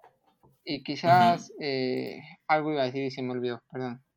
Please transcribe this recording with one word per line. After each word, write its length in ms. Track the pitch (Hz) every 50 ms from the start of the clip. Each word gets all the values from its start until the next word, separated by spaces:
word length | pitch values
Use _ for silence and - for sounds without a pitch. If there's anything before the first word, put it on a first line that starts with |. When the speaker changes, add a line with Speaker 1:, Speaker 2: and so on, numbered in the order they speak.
| - _ _ _ _ _ _ _ _ _ _ _ _
Speaker 1:
Y 180 | - 147 135 -
quizás, 640 | - 147 131 - 170 175 180 180 175 175 165 - -
Speaker 2:
Ujú. 120 | - - 156
Speaker 1:
eh, 580 | 143 135 131 131 127 127 131 131 - - - - 151 170 - _ -
algo 240 | 151 156 147 156
iba 100 | 151 143
a 40 | 131
decir 180 | 127 127 139 139
y 80 | 131
se 100 | 131 143
me 100 | 127 127
olvidó, 300 | 127 123 123 123 120 117 _ _
perdón. 320 | - 127 131 123 120 135 _ _ _